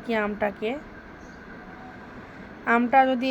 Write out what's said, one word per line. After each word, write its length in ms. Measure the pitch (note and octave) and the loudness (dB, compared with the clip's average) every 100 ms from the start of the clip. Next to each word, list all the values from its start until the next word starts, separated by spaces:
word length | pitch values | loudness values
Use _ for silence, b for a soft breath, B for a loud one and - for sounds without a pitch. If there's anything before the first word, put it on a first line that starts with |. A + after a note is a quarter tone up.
কি 80 | G#3 A3+ | 0 0
আমটাকে। 460 | G#3 G#3 G#3 G3+ A3 C#4 - - - - - - - - - - - - - - - - - - - | 0 0 -2 0 -4 -4 -8 -16 -16 -18 -16 -16 -16 -16 -16 -16 -16 -16 -16 -16 -16 -16 -16 -4 4
আমটা 240 | A#3 A#3+ C4+ C4 | 4 6 8 8
যদি 180 | C4 C4 | 6 4